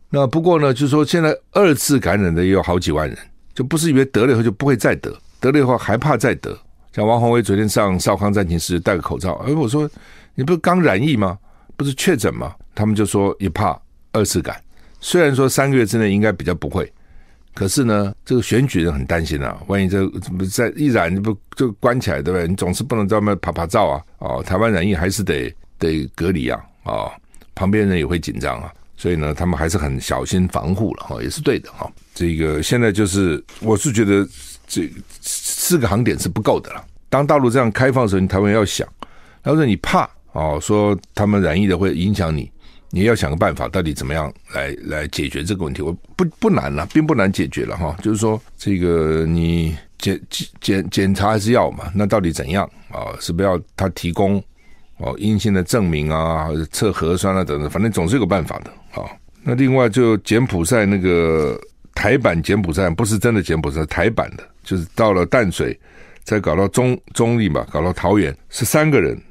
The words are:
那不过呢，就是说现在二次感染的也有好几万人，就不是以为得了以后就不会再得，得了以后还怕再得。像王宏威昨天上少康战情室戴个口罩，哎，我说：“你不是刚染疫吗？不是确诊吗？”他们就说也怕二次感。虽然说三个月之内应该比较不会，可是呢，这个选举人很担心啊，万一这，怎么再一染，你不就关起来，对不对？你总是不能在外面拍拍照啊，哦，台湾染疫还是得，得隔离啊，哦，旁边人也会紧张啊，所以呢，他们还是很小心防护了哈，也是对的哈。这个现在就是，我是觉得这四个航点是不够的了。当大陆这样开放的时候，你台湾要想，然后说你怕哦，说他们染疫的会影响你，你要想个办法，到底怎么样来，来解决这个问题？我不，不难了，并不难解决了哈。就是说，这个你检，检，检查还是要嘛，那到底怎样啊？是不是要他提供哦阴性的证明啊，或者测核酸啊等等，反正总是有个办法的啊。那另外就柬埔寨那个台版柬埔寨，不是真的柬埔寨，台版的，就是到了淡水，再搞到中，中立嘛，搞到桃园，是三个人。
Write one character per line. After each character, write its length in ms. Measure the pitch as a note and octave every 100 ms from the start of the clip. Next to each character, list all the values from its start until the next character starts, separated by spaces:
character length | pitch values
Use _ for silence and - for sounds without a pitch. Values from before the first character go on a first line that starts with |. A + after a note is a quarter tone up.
| -
那 160 | C#3+ C3+
不 160 | D#3+
过 160 | E3+ E3
呢， 160 | C#3+
就 60 | B2
是 80 | C#3+
说 160 | D3+
现 180 | D3 F3
在 100 | D#3+ - -
二 200 | F#3+ G3
次 260 | C3+ - C#3
感 200 | F2+ G2+
染 140 | F#2
的 100 | E2
也 60 | F#2
有 100 | F#2+
好 160 | E2+ F2+
几 140 | E2
万 160 | D2 D2+
人， 100 | A1+ - - -
就 80 | -
不 160 | B2+ E3
是 100 | E3
以 40 |
为 120 | C3 C3
得 200 | G#2 C3
了 60 |
以 20 |
后 80 | A2+
就 80 | A#2
不 160 | G#2 E3
会 100 | A#2+
再 200 | C#3+ D2
得， 200 | - - - -
得 140 | B2
了 80 | D3
以 20 |
后 160 | B2+ A#2+
还 180 | - A#2+
怕 200 | C#3+ B2
再 180 | B2+
得。 240 | D#2+ - - - - -
像 120 | - G#2+
王 120 | A#2
宏 120 | A#2+
威 100 | A#2+
昨 160 | G2 G2
天 100 | G#2+
上 320 | A#2+ G#2 F2+
少 160 | A2+
康 160 | F#2+ G2+
战 160 | G2+ F2
情 120 | E2+
室 200 | - F2
戴 160 | A2
个 60 | F#2
口 180 | - C2
罩， 140 | F2+ D#2+ A2+
哎， 60 |
我 120 | D#3 A#2+
说 240 | D3 D3 - - - - -
：“你 80 |
不 80 | C3+
是 60 | F3
刚 200 | F3 F3+
染 240 | D3+ G2
疫 140 | D3+ B2
吗？ 220 | F#2+ E2+ - - -
不 80 | -
是 120 | C#3+
确 200 | C3+ -
诊 200 | C#3+ G2
吗？” 200 | A1+ B1 - - -
他 80 |
们 100 | G#2+
就 120 | G#2+ G#2
说 280 | G#2 G2 -
也 80 | F#2+
怕 260 | - G2+ C#2 - _ -
二 100 | A2
次 200 | G2 F#2
感。 200 | D2+ - - - - -
虽 180 | - F3
然 160 | D3+
说 140 | C3 C3+
三 220 | - C#3
个 40 |
月 120 | C3 G#2+
之 100 | B2
内 140 | G#2+
应 100 | G2+
该 100 | G#2+
比 140 | F#2
较 100 | C#2+
不 140 | D#2 D2
会， 240 | F#2 C#2+ - - - - - -
可 120 | - G2
是 160 | -
呢， 300 | A#2+ G#2 G2 - -
这 100 | B2
个 60 |
选 240 | G#2 G#2+ C#3
举 160 | F2+
人 100 | E2+
很 100 | C#2 C2
担 180 | E2+
心 180 | D2+ D2+
啊， 160 | C2 G1+ -
万 140 | G2
一 60 | F#2+
这， 180 | G2 F#2+ F2+
怎 140 | -
么 100 | F2+
再 260 | F#2+ G#2 A#2 -
一 120 | D3+
染， 220 | A2 E2+ F#2+
你 20 |
不 160 | G#2 F#2+ - -
就 160 | C3 G2+
关 180 | B2 B2+
起 120 | A2
来， 100 | C#2+
对 100 | C#2+
不 80 | F2+
对？ 80 | E2+
你 80 |
总 200 | F#2+ F2+
是 100 | F#2
不 100 | A2
能 140 | A2+ G2+
在 80 | G#2+
外 60 |
面 160 | G#2 F#2+
拍 100 | F#2
拍 160 | E2 E2+
照 200 | A2+ F2+
啊， 160 | C#2 - -
哦， 240 | - B1+
台 160 | F2+ F#2+
湾 120 | A2+
染 160 | F#2+ F#2+
疫 80 |
还 140 | F2+ F2+
是 140 | F#2+
得， 280 | F2 D2 A#1 - - -
得 280 | E2 D#2+ B1+
隔 160 | - E2+
离 200 | F2 B1
啊， 100 | A1+ - _
哦， 280 | - G#1+ G#1+ - - - -
旁 160 | - F#2+
边 180 | G#2+ G2
人 80 | F2+
也 80 |
会 140 | C#2 F2
紧 200 | - -
张 220 | C#2 A#1+
啊， 100 | D#2 - - -
所 120 | E2+
以 60 | E2+
呢， 160 | D2+
他 140 | D2+ F2+
们 120 | D#2+
还 80 | E2
是 120 | E2
很 200 | D2 C2
小 280 | - B1+ C2+
心 200 | F#2 F#2
防 260 | - C2+
护 200 | G2 G#2 -
了 80 |
哈， 180 | - A#1+
也 80 | B1
是 100 | -
对 180 | D3 G#2+
的 140 | -
哈。 180 | - - - -
这 220 | - F2 D#2+
个 260 | D#2 D2+
现 160 | D#2 A#2+
在 140 | A#2
就 140 | G2 G2+
是， 360 | G2+ F#2 D2 - -
我 140 | G#2
是 160 | - D#3
觉 140 | A2
得 240 | G2+ G2 G2 - - - -
这 220 | - D2+ - - -
四 580 | - - - - - F3
个 100 | A#2
航 160 | G2+
点 140 | A2+ C#2+
是 100 | -
不 140 | -
够 180 | B2 F#2
的 100 | -
了。 120 | - - - -
当 180 | C3 D3
大 120 | D3+
陆 100 | B2+
这 80 | B2+
样 120 | A#2
开 180 | G#2+ C3
放 140 | C3
的 40 | A2+
时 60 |
候， 60 | F#2+
你 80 | F#2
台 100 | F#2+
湾 140 | G2+
要 120 | A2
想， 220 | G2+ - - - - - - -
然 100 | -
后 80 | D#3
说 60 | C#3
你 100 | F#2+
怕 320 | - F#3 C3 - -
哦， 260 | - D#2 D2+
说 360 | - G#2 G#2 F#2+ -
他 120 | - G#2
们 140 | G#2
染 200 | F2 E3+
疫 60 | G3+
的 100 | G#2
会 180 | F#2+
影 200 | D#2+ F#2+
响 200 | G2+ E2
你， 160 | D2+ - - - - -
你 140 | F2
要 100 | G#2+
想 160 | A2+ C#2+
个 60 | D#2
办 180 | F#2+
法， 140 | D#2+ A#1+
到 120 | F#2+
底 140 | E2
怎 120 | C#2 C2
么 60 |
样 200 | D#2 C#2+ - -
来， 220 | C#2+ C#2 C#2+
来 240 | D2 D2+ D2+
解 200 | - D2
决 140 | C#2
这 120 | E2
个 100 | G2
问 80 | D#2
题？ 80 | C2+
我 120 | D2+ F2+ - -
不， 80 | F3 -
不 120 | A3
难 200 | D#3 C#2+
了， 140 | C#2+ F2+
并 140 | D#3 D#3
不 80 |
难 160 | C3 F#2+
解 160 | F#2+ D2
决 160 | C2+
了 120 | A1+ B1
哈。 200 | D#2+ D2+
就 80 | A2
是 60 | G#2+
说， 220 | A2 G#2+ - -
这 200 | - F#2+
个 460 | F2 E2+ D#2 D#2+ D#2+
你 500 | E2+ E2 E2+ D#2+ D#2 - -
检， 220 | G2 F#2 - - - -
检， 260 | - G2 F2+
检 240 | G#2+ G2
查 160 | F#2 G2+
还 80 | A2
是 140 | G2+
要 180 | A#2+ E2
嘛， 200 | G1+ D#2+
那 100 | F#2+
到 160 | G#2 A2
底 120 | F2
怎 160 | D2+ C2
样 180 | F#2+ F2 - -
啊？ 220 | A#1 G#1+ -
是 120 | -
不 100 | E2+
是 60 | G2
要 100 | F2 - -
他 120 | F#2+
提 220 | - F2
供 300 | E2 G2 G2+ - - - - - -
哦 160 | B1 B1+
阴 200 | G#2+ G#2+
性 160 | G#2+
的 80 | G2
证 260 | E2+ B2 F#2
明 220 | D2+ D2+
啊， 360 | D#2 E2 D#2+ D#2
或 100 | D#2
者 80 | D#2
测 260 | - A2
核 240 | - E2 F2+
酸 180 | G2
啊 100 | F#2+
等 160 | D#2+ D2
等， 100 | D2+
反 120 | F2
正 80 | A2+
总 180 | G2+ E2+
是 80 | C3
有 40 |
个 60 | F#2+
办 180 | G2
法 140 | D2+ -
的 400 | - - - -
啊。 80 | - - - -
那 120 | -
另 200 | B2 C3+
外 140 | C3 A#2+
就 280 | G#2+ A#2+ G#2+
柬 260 | - G#2+ C3
埔 180 | F#2
寨 220 | E2 A#2+ G2
那 100 | G2+
个 600 | F2+ E2+ E2 D#2+ D2 A1 - _ -
台 220 | - G#2 C3+
版 260 | A#2 E2+
柬 180 | D#2 G2+
埔 120 | F2+
寨， 160 | D#2+ F#2
不 160 | D#2+
是 140 | G#2+ G#2+
真 160 | A#2
的 80 | A2
柬 180 | E2+ D#2+
埔 100 | D2+
寨， 140 | D2
台 240 | D#2 - F2+
版 220 | A2 -
的， 100 | - - -
就 140 | - F#2+
是 80 | D#2+
到 180 | - A2
了 140 | F#2 F2
淡 260 | C3 G2+
水， 260 | - B1+ - - - - -
再 160 | - G#2+
搞 140 | F2
到 120 | D#2 G2
中， 300 | - B2 B2 -
中 260 | - A#2 A#2+
立 100 | G2+
嘛， 180 | C#2 A1
搞 120 | D2+
到 100 | E2+
桃 240 | F2+ F2 G#2
园， 180 | D#2 C#2 -
是 160 | -
三 260 | A#2 D#3 D3+
个 80 | C3+
人。 220 | D2+ A1+ -